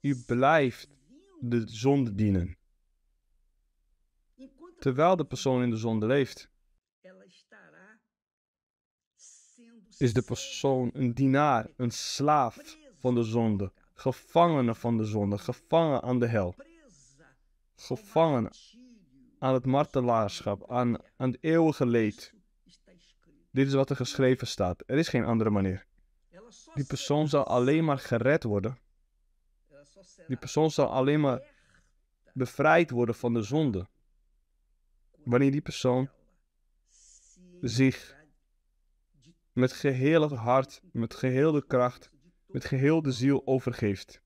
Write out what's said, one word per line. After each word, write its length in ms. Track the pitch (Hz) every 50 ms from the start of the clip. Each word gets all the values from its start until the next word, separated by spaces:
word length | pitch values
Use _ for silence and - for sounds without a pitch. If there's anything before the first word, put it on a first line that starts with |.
U 220 | - 143 139 123 120
blijft 640 | - 123 123 131 139 160 160 143 123 - - - _ - _ _ _ 262 302 381 392 381 330
de 280 | 269 120 120 117 110
zonde 480 | 98 117 107 113 135 143 143 131 113 101
dienen. 420 | 98 107 104 98 92 87 80 - _ _ _ _ _ _ _ _ _ _ _ _ _ _ _ _ _ _ _ _ _ _ _ _ _ _ _ _ _ _ _ _ _ _ _ _ _ 262 269 _ _ 311 359 349 _
Terwijl 360 | - 139 127 135 156 175 190
de 100 | 175 147
persoon 380 | - - - - 135 127 123 123
in 60 | 123
de 80 | 113
zonde 280 | 110 110 117 113 107 107
leeft, 440 | 110 131 143 131 - - - - _ _ _ _ _ _ _ _ _ _ _ _ 185 190 185 196 196 175 _ _ _ 226 208 190 165 156 165 185 208 220 220 _ _ _ _ _ _ _ _ _ _ _ _ _ _ _ _ _ _ _ _ _ _ _ _ - - - - _ _ _ _ 233 233 233 226 190 _ -
is 160 | - 143 123 104
de 80 | 123
persoon 680 | 117 - 120 - - - - - - 139 135 127 123 - -
een 200 | 139 135 120 120
dienaar, 560 | 123 135 135 131 139 147 151 131 113 110 - -
een 160 | - 123 120
slaaf 840 | - - - - - - 139 147 151 147 131 117 - - - - - - - 277 -
van 180 | _ - 127 123
de 80 | 120 117
zonde, 480 | 110 113 117 117 110 104 95 98 90 _ _ _ _ _
gevangene 840 | - - 131 123 - - - - 165 170 170 160 139 123 117 113
van 220 | - - 117 117
de 80 | 110 110
zonde, 320 | 107 107 107 104 101 101
gevangen 640 | 101 - - 120 - _ _ - 165 165 156 139 120
aan 180 | - 123 123 123
de 80 | 120
hel, 280 | 113 113 107 95 87 90 - - _ 330 330 311 254 185 _ _ _ 135 _ 160 139 _ _ _ _ _ _ _ _ _
gevangen 760 | _ - - 131 123 - - - 160 165 160 143 120 107 - - - - - _ 233 254 254 240 214 _ _ _ - 262 _ _ _
aan 140 | 139 131 131
het 120 | 127 123
martelaarschap, 1040 | 131 127 139 151 - - 139 123 120 117 113 107 101 - - - - 101 101 - -
aan, 260 | 120 123 123 120 113 - - _ _
aan 140 | _ 131 131
het 120 | 120 - -
eeuwige 420 | 156 160 170 165 156 143 - 143
leed. 520 | 120 117 117 110 107 104 - - - _ _ _ _ _ _ _ _ _ _ _ _ _ _ _ _ _ _ _ _ _ _ _ _
Dit 160 | - 131 135
is 60 | 139 139
wat 160 | 135 135 -
er 60 | 139
geschreven 520 | - 127 - - - 131 127 131 - -
staat. 360 | - - - 98 90 87 _ -
Er 120 | - 127
is 100 | 147 165
geen 180 | - - 123 113
andere 240 | - 117 113 110 110
manier. 360 | 104 101 95 92 90 95 - _ _ _ _ _ _ _ _ _ _ 180 220 240 - - - - -
Die 120 | - 139
persoon 420 | - - - - - 143 147 156
zal 180 | 147 151 143 -
alleen 400 | - 104 123 123 135 151 160 165
maar 140 | 156 139 131
gered 440 | - - 123 117 110 131 147 165 -
worden. 340 | 117 104 101 92 113 127 _ _ _ _ _ _ _ _ _ _ _ _ _ _ _ _ _ _ _ 147 143 143 _ _ 196 190 _ - _ -
Die 100 | - 131
persoon 340 | - - - - 147 156 160
zal 160 | - - 143
alleen 320 | - - 131 131 139 147 151
maar 220 | 147 139 123 117 - - _ _ _ _ _ _ _ _ _ _ _ _ _ _ _ _ _
bevrijd 560 | 131 127 123 - - 147 151 160 170 170 156
worden 260 | 127 120 120 113 113
van 180 | - - 120 117
de 80 | 117
zonde. 460 | 107 104 135 156 160 139 101 92 90 _ _ _ _ _ _ _ _ _ _ _ _ _ _ _ _ _ _ _ _ _ _ _ _ _ _ _ -
Wanneer 280 | 123 120 127 139 139
die 100 | 135 151
persoon 480 | - - - - - 127 123 127 135 139 _ _ _ _ _ _ _ _ _ _ _ _ _ _ _ _ _ _ _ _ - - _ _ _ 180 180 180 180 180
zich 540 | 160 120 110 123 135 135 127 - - - - - - _ _ _ _ _ _ _ _ _ _ _ _ _ _ _ _ _ _ _ _ - _ _ _ _ _
met 180 | 123 127 127
geheel 500 | - - - 143 131 127 131 147 160 165
het 100 | 151 151
hart, 500 | 143 117 110 120 123 135 131 - - - _ -
met 220 | _ 120 113 110 -
geheel 380 | - - 127 127 131 143 160
de 140 | 151 147 -
kracht, 460 | _ - 123 123 123 - - - _ _ _ _ _ _ _ _
met 200 | _ - 120 -
geheel 360 | - 143 131 135 143 160 165
de 100 | 156 139
ziel 360 | 123 107 123 139 139 - -
overgeeft. 760 | - 127 131 - 123 113 - 117 104 98 - - _ - - _